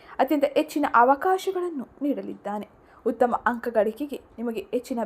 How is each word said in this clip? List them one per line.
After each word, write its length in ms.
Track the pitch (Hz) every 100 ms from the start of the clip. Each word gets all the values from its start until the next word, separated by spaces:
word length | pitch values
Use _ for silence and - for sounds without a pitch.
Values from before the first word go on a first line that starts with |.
| - -
ಅತ್ಯಂತ 300 | 269 302 277
ಹೆಚ್ಚಿನ 340 | - - 311 285
ಅವಕಾಶಗಳನ್ನು 920 | 233 240 277 370 381 381 370 359 302 - -
ನೀಡಲಿದ್ದಾನೆ. 680 | 285 208 202 202 196 208 - _ - - 226
ಉತ್ತಮ 280 | 226 247 -
ಅಂಕ 240 | - 233 240
ಗಳಿಕೆಗೆ 480 | 226 214 220 285 254 -
ನಿಮಗೆ 300 | - 233 220 -
ಹೆಚ್ಚಿನ 340 | 247 247 233